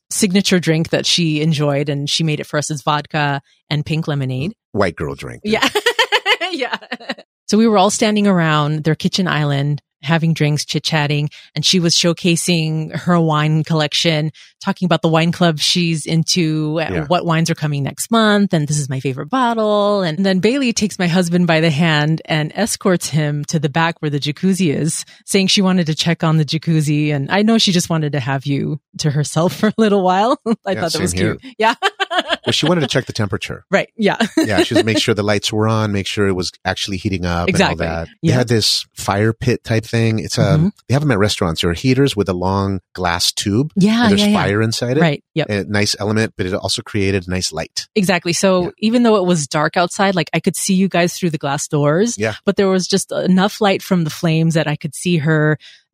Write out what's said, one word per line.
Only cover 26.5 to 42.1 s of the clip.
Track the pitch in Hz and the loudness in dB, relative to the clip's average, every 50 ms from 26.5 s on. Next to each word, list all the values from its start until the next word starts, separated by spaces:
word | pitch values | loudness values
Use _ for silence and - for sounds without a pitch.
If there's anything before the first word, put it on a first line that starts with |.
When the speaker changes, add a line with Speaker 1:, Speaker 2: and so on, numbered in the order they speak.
| - 160 - - 165 156 151 147 151 147 151 147 147 | -2 -4 -2 0 0 2 2 2 0 0 0 0 0
Speaker 1:
and | 139 135 147 | -2 0 0
I | 175 196 214 | 2 2 4
know | 214 226 226 | 4 4 2
she | - 208 | 2 2
just | 175 180 - - | 2 0 0 0
wanted | 170 160 156 147 139 | -2 -2 -2 -2 -2
to | 147 | -4
have | 117 135 135 139 - | -2 -2 -4 -4 -2
you | 143 143 139 - - 151 147 - _ - - | -2 -2 -2 -2 -4 -6 -6 -10 _ -10 -4
to | - 156 | -2 0
herself | 127 151 143 - - 156 165 180 - | 0 0 -2 -2 0 0 0 0 0
<laughs> | - | 0
for | - 220 | 0 0
a | - - | 2 2
little | 226 214 202 202 185 | 2 2 2 2 2
while. | 180 180 190 208 240 285 - - | 2 2 2 2 0 0 -2 -2
<laughs> | 220 233 - - | -2 -4 -2 -4
I | 196 190 | -4 -4
Speaker 2:
Yeah, | 214 | -2
Speaker 1:
thought | 190 165 151 | -2 -2 -2
that | 156 | -2
was | 185 - 85 | -2 -2 0
Speaker 2:
same | 92 | 0
here. | - - - | 0 0 -2
Speaker 1:
cute. | - - 262 - - | -4 -8 -12 -4 -2
Yeah. | 214 226 240 - | 0 0 0 0
<laughs> | 370 403 - - 392 - 339 359 - 294 339 - - | -2 -4 -2 -4 -6 -4 -4 -4 -4 -2 -4 -4 -4
Speaker 2:
Well, | - 117 | -4 -2
she | - - | 0 0
wanted | 151 180 175 | 0 2 0
to | 143 | 0
check | 120 - 135 113 | 0 0 -2 -2
the | - - | -2 -4
temperature. | - 110 95 - 98 - - - - - _ | -4 -4 -4 -4 -6 -8 -8 -12 -12 -6 _
Speaker 1:
Right. | 185 190 156 - _ | -2 0 0 -2 _
Yeah. | - 220 190 160 - 233 196 | -2 0 0 0 0 -2 -2
<laughs> | - - | 0 0
Speaker 2:
Yeah, | 320 220 208 185 320 | 0 2 2 2 2
she | - - | 2 2
was | - - | 2 2
make | 113 107 - | 2 2 2
sure | - - 113 | 2 0 0
the | 101 101 | 0 0
lights | 104 107 101 - - 110 | 0 0 0 -2 -2 -2
were | 107 107 110 | 0 0 2
on, | 113 110 110 107 101 | 2 2 0 0 -2
make | 101 95 | -2 -4
sure | - - - 104 | -4 -2 0 0
it | 98 95 | 2 2
was | 90 90 - - - - | 0 -2 -6 -8 -6 -4
actually | 92 95 - - - 98 | -4 -4 -2 -4 -6 -6
heating | 92 - 107 95 90 87 | -4 -4 -2 -2 -2 -2
up | 90 85 85 87 85 | -2 -2 0 0 0
Speaker 1:
Exactly. | 87 85 190 156 87 82 87 | 2 2 2 0 0 -2 -4
Speaker 2:
and | 82 80 | -4 -4
all | 82 82 | -6 -8
that. | - - _ - | -10 -10 _ 0
They | 165 | 2
Speaker 1:
Yeah. | 117 | 2
Speaker 2:
had | 123 123 117 | 2 2 2
this | 120 110 104 - - - - - _ | 2 0 2 0 -2 -2 -4 -8 _
fire | - - - 98 101 107 113 113 | -8 -4 -2 0 2 2 0 0
pit | - - 123 117 - - | 0 -2 -2 -2 -2 -2
type | - 117 110 110 | -2 -2 -2 -2
thing. | - - 117 113 113 110 110 | -2 -2 0 0 0 0 -2
It's, | 73 - - - | -4 -4 -2 0
um, | 110 101 - 151 | 2 2 4 2
Speaker 1:
Mm-hmm. | 160 196 - _ _ - | 2 0 -2 _ _ -2
Speaker 2:
they | 120 | -2
have | 139 151 | 0 2
'em | 147 | 2
at | 123 95 | 2 2
restaurants. | 101 107 - - 104 87 82 - | 2 2 0 0 -2 -2 0 0
There | - 87 | -2 -2
are | 85 | -2
heaters | 82 - 131 127 127 143 135 | 0 0 0 2 4 2 2